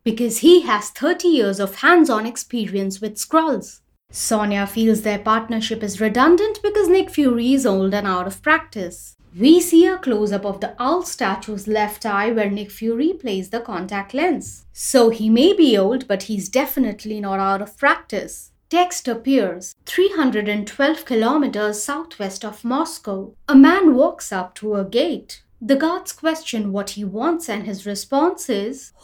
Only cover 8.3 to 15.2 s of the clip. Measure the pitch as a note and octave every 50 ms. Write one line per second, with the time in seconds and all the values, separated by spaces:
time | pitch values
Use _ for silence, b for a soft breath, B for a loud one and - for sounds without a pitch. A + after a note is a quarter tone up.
8.3 | F#3+ - - D4+ D#4 D#4+ D#4+ - - A3 F#3 F3 - - - - - _ _ _
9.3 | - F3 G#3 C#4+ E4 F4+ F4 - E4 E4 F4 F#4 F#4+ F4+ - C4+ A3+ G#3 G#3 G#3
10.3 | G3+ G3 G3+ G3+ F#3+ F#3+ - G3 - - B3 C4+ D#4+ F#4 F4 - - - B3+ G3
11.3 | G3 G#3+ - - G#3+ G3 F#3+ G#3 G#3+ A3 G#3 G#3 G#3+ - - A3 G3+ G3 G#3 A3+
12.3 | A#3 A3 G#3 G3+ G3+ G#3 G#3 G3+ - - A3+ A3+ A#3 A#3 C#4+ E4+ F#4+ E4 - A#3+
13.3 | G3 F#3+ F#3 F#3 - A#3 A#3 - G#3 A3 F#3+ F#3+ G3+ G3 G3 - - C4 D#4+ F#4
14.3 | D4 G#3 - - - - _ - - - - - - B3+ A#3 A3+ A3+ A3+